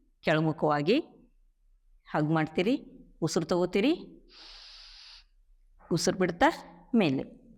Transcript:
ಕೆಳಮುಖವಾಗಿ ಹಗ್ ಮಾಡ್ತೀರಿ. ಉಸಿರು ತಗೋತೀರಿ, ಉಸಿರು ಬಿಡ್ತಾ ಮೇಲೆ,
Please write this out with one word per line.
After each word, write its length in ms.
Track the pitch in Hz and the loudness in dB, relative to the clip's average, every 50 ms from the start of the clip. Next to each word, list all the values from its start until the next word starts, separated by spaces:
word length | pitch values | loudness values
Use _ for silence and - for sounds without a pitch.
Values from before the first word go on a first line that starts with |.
| _ _ _ _ | _ _ _ _
ಕೆಳಮುಖವಾಗಿ 760 | - 170 156 156 160 156 151 - 160 151 147 147 147 165 233 311 - - - - - - _ _ _ _ _ _ _ _ _ _ _ _ _ _ _ | -2 0 2 2 2 0 0 0 0 0 0 2 2 2 2 2 0 -4 -10 -20 -20 -20 _ _ _ _ _ _ _ _ _ _ _ _ _ _ _
ಹಗ್ 240 | - - 160 151 147 | -6 -4 -2 0 0
ಮಾಡ್ತೀರಿ. 640 | 165 160 156 - - 180 180 220 277 - - - - - - - - - | 0 0 0 -2 -2 -2 -2 0 -2 -2 -4 -10 -20 -20 -20 -20 -8 -4
ಉಸಿರು 240 | 170 156 - 180 165 | -4 -2 0 -2 -2
ತಗೋತೀರಿ, 480 | - 185 175 180 180 - 202 208 285 339 - - - - - - - - - - - - - - - - - - - - - - - - - - _ _ _ _ _ - _ _ _ _ - - - | 0 0 0 0 0 0 2 2 2 0 -2 -4 -12 -20 -20 -20 -20 -20 -20 -20 -20 -20 -20 -20 -20 -20 -20 -20 -20 -20 -20 -20 -20 -20 -20 -20 _ _ _ _ _ -20 _ _ _ _ -18 -6 -4
ಉಸಿರು 260 | 180 165 - - 240 196 | -2 -2 0 0 0 0
ಬಿಡ್ತಾ 280 | 185 175 175 - 277 320 330 - - - - - - - - | 0 0 0 2 2 2 2 0 -8 -18 -20 -20 -8 -2 2
ಮೇಲೆ, 280 | 226 190 151 131 135 - - - - - - - | 2 2 2 2 -2 -4 -8 -12 -20 -20 -20 -20